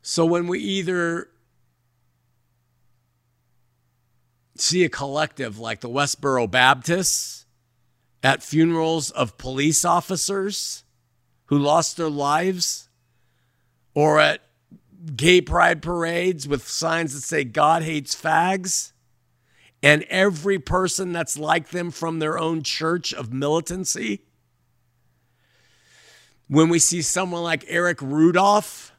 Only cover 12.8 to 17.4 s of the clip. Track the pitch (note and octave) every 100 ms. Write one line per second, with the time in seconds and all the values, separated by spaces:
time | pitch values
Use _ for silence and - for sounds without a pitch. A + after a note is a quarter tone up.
12.8 | - _ _ _ _ _ _ _ _ _
13.8 | _ C#3+ D3+ D3+ D3+ - _ _ _ -
14.8 | _ F#3+ E3 A#2+ D#3+ F3+ D3 E3+ E3+ E3
15.8 | D3 F3 E3 E3+ F3+ E3 C#3 C#3 - -
16.8 | E3 E3 E3 C#3 - D3+